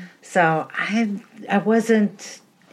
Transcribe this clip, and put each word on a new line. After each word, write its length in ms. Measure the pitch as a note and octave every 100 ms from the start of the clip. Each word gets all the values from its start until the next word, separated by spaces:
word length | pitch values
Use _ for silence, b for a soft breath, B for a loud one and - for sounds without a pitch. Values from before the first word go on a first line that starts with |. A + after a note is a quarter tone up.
| B B
So 460 | - F#3+ E3 D#3+ -
I, 440 | - - G#3+ A3 G3+ - - -
I 120 | G3
wasn't, 840 | F3+ A3+ A3 A3 G3+ - - - _ _ _